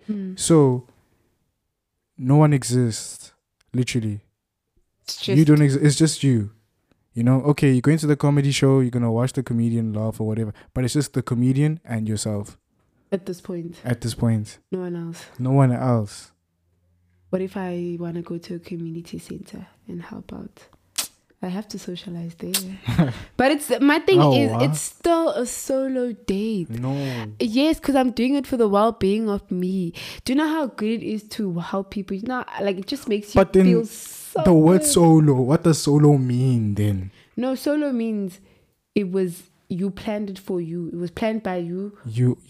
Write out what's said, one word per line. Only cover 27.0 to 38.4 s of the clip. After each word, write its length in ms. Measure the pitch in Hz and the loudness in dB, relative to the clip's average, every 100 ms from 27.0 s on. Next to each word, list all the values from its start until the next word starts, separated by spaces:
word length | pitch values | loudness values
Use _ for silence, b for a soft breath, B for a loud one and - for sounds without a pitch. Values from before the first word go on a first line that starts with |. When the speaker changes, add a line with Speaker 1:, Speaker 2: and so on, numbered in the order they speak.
| 135 123 107 104 | -4 -6 -8 -6
Speaker 1:
Yes, 400 | 240 226 302 311 | -2 2 2 0
'cause 160 | - | 0
I'm 160 | 269 254 | 2 2
doing 240 | 220 247 | 0 0
it 100 | 285 | 0
for 120 | 269 247 | -2 0
the 120 | 220 | 2
well-being 600 | 196 220 220 196 208 220 | 4 2 2 0 0 -2
of 180 | 202 - | -4 -6
me. 420 | 180 180 190 170 - B B | -6 -4 -4 -6 -8 B B
Do 80 | - | -2
you 40 | 269 | 0
know 120 | 311 | 0
how 180 | 320 277 | -2 -4
good 240 | - 214 | -4 -4
it 120 | 226 | -4
is 180 | - 214 - - | -6 -8 -10 -8
to 200 | 202 170 | -4 -4
help 300 | 170 196 196 | -4 -6 -6
people? 240 | 214 196 196 | -8 -8 -8
You 100 | 233 | -6
know, 180 | 254 - - | -6 -8 -4
like, 180 | 202 185 | -4 -4
it 80 | 190 | -6
just 200 | 269 - | -8 -4
makes 260 | 208 208 | -4 0
you 40 | 196 | 2
Speaker 2:
But 140 | 190 | 4
then 140 | 190 185 | 6 6
Speaker 1:
feel 180 | 180 220 | 4 0
so 560 | - - - - - | -10 -18 -18 -10 0
Speaker 2:
the 80 | 202 | 6
word 280 | 165 156 180 | 8 8 6
Speaker 1:
good. 80 | 202 | 4
Speaker 2:
solo, 520 | 190 165 160 151 131 | 4 6 8 6 4
what 200 | 127 160 | 2 2
does 160 | 170 147 | 4 2
solo 380 | - 147 147 143 | 4 6 6 6
mean 560 | 127 123 131 123 107 | 2 0 2 2 0
then? 380 | 101 104 98 95 b b - | 0 0 -2 -6 b b -6
Speaker 1:
No, 180 | 254 | -4
solo 380 | 262 302 302 294 | -2 -2 0 0
means 480 | 247 226 214 196 175 | -2 -4 -4 -6 -10